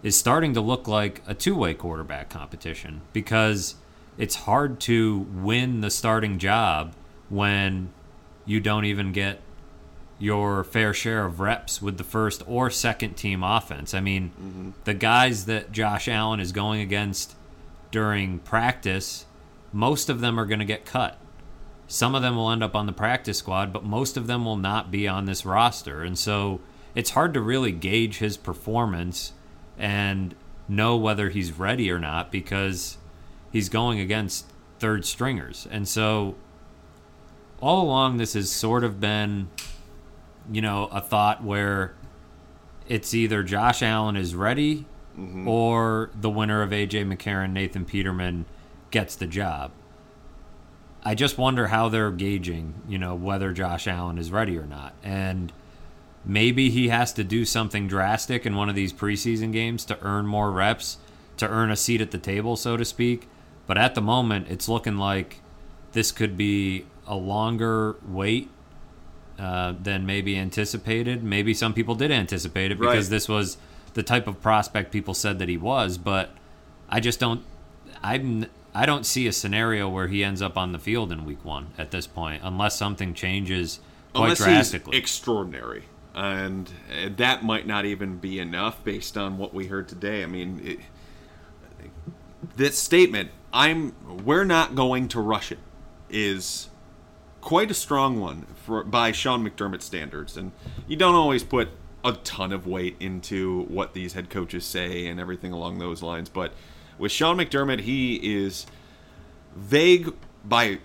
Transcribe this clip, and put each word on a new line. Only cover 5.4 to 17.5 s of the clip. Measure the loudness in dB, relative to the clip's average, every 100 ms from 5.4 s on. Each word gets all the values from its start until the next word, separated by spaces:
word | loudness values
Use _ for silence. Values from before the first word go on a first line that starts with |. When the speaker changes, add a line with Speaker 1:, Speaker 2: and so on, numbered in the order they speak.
| 2 2 2 0
Speaker 1:
the | 0
starting | 0 2 2 2 0
job | 2 4 4 2 -2 -10 -20 -20 -6
when | 0 2 4 2 -2 -6 -12 -20 -20 -20 -16 -2
you | 0
don't | 2 2
even | 2 0 0
get | 0 -2 -4 -12 -18 -18 -20 -20 -18 -18 -4
your | 0 2 2 0
fair | 0 2 2
share | 2 0 0
of | -2 0
reps | 0 0 -4 -6
with | -4 -6
the |
first | -4 0 0 -2 -4
or | 0 0
second | 0 -2 0 -4
team | -4 -2 0
offense. | 2 0 0 -10 -4
I | -2
mean, | 0 0 -2 -8
Speaker 2:
Mm-hmm. | -12 -10 -12 -6
Speaker 1:
the | -4
guys | 2 6 6 6 2 -2
that | -4 -2
Josh | 0 0 0 0
Allen | 0 0 0
is | -2
going | -2 0 0
against | 0 -2 -2 -4 -8 -12 -20